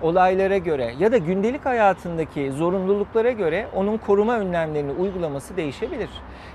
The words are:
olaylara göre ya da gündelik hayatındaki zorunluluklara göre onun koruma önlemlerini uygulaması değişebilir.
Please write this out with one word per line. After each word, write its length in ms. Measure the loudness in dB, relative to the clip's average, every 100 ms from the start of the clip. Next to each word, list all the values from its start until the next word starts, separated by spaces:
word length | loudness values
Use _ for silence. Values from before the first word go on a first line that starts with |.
olaylara 560 | 2 4 4 4 2 2
göre 360 | 0 -2 -2 2
ya 120 | 4
da 60 | 4
gündelik 480 | 2 0 0 0 -2
hayatındaki 840 | 4 4 4 -4 -4 -4 -2 -4
zorunluluklara 800 | 0 0 0 2 0 0 2 2
göre 360 | 2 0 0 -2 -2
onun 220 | -2 -2
koruma 400 | 2 2 4 2
önlemlerini 540 | 0 -2 0 -2 -2
uygulaması 680 | -2 -2 -2 -4 -6 -8 -6
değişebilir. 520 | -6 -4 -6 -6 -8 -10 -16 -18 -14